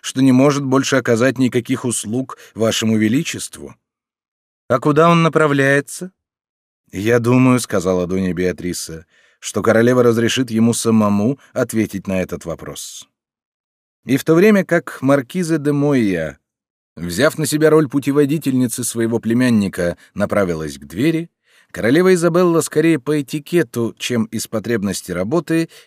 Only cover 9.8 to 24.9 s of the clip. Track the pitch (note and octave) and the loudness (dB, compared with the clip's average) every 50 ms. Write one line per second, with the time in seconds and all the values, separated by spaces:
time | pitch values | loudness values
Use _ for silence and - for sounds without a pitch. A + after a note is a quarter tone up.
9.8 | A#2 B2 B2+ B2+ A#2+ A#2+ A2+ A2+ A#2 A2 - B2+ C3 A#2 A2 A2 A2+ A#2+ A2+ - | 4 4 4 4 4 4 4 2 0 0 0 -2 -4 -2 0 2 2 2 2 0
10.8 | - A#2 A2+ A2 G#2+ G#2 G2+ G2+ G2+ B2 C#3+ - _ _ - B2 B2+ A#2 - A2 | 0 2 2 2 2 2 2 0 0 -2 -2 -6 _ _ -6 -4 -4 -2 -2 -2
11.8 | G#2+ - - F#2+ - G2 F#2+ F#2 F2+ - F2 D2 - E2+ D#2+ - - D2+ C#2+ - | -2 -2 -4 -8 -6 -4 -4 -4 -4 -6 -8 -10 -10 -10 -12 -10 -12 -14 -14 -14
12.8 | - - - - - _ _ _ _ _ _ _ _ _ _ _ _ _ _ _ | -14 -16 -16 -18 -20 _ _ _ _ _ _ _ _ _ _ _ _ _ _ _
13.8 | _ _ _ _ _ - C3 C3+ - - E3 E3+ F#3+ A3 G#3+ G3 F3+ - E3+ E3+ | _ _ _ _ _ -4 -4 0 2 2 4 4 6 4 4 2 2 0 -2 -2
14.8 | - - - - C3 C3+ C#3 C#3+ A#2+ - - F#3 F3 D#3+ E3 D3+ C#3 D3 D3 C#3+ | -2 -6 -10 -4 0 2 2 2 0 -4 -6 -6 -2 -2 -2 -2 0 -2 0 0
15.8 | C#3+ D3 C#3+ B2+ A2 G2 F2+ E2 D#2+ D#2 - - _ _ _ _ _ _ _ _ | 0 2 2 2 2 0 0 -2 -4 -6 -10 -14 _ _ _ _ _ _ _ _
16.8 | _ _ _ D2+ E2+ F2 E2+ F#2+ C3+ D#3 - D#3 D3+ - D3+ D3+ D#3 D3+ D3+ D#3+ | _ _ _ -12 -10 -6 -2 0 0 0 0 -2 -4 -4 0 0 2 4 4 4
17.8 | D#3+ C3 - C#3+ C3+ C#3+ C3+ D3 D3 C3+ C#3 D#3 - C#3 B2+ B2+ B2+ A#2 - - | 2 0 -2 -4 -2 0 2 2 2 2 0 -2 -2 0 0 0 0 0 -2 -6
18.8 | A#2 - - A#2 A2+ A2+ A#2 A2 - A2 A#2 B2 B2+ B2+ A#2 G#2+ G2 F#2 - - | -6 -6 -4 -2 -2 -2 -2 -2 0 0 0 2 2 2 2 2 2 0 -2 -4
19.8 | F2 F2 E2 - - _ _ F#2 G2+ - G2+ G#2 G2 F2 E2+ D#2 D#2 D2+ C#2 C2+ | -4 -4 -4 -6 -12 _ _ -4 -4 0 0 0 0 0 -2 -4 -6 -8 -10 -14
20.8 | C#2+ C#2+ D2 F#2+ C3+ E3 D#3+ D#3+ E3+ - _ _ _ _ _ _ _ _ - F2+ | -18 -10 -6 -2 -2 0 -2 -2 -6 -10 _ _ _ _ _ _ _ _ -8 -4
21.8 | F#2+ A2+ C3+ E3+ F#3 F#3+ F#3 E3+ E3 F3 D#3+ F3+ F#3 F3 E3 D#3+ C#3 - - D#3 | 0 2 2 4 4 4 4 2 2 0 2 2 2 2 2 0 0 0 0 0
22.8 | D#3 E3 D#3+ C#3 - D3 D3+ D3+ C#3 - - D3+ D3 - E3+ F3 D3 A#2 - A#2+ | 2 2 2 0 -2 -2 -4 -4 -4 -6 -10 -12 -6 -2 0 0 0 0 -2 -4
23.8 | A#2 G#2+ - - - - B2 A#2 G#2+ - - G#2+ - - - A2 F#2 A2 A#2+ G#2+ | -4 -4 -6 -8 -6 -4 -2 -2 -2 -2 -6 -8 -8 -6 -8 -6 -4 -2 -2 -2
24.8 | F#2+ G2+ | -2 -4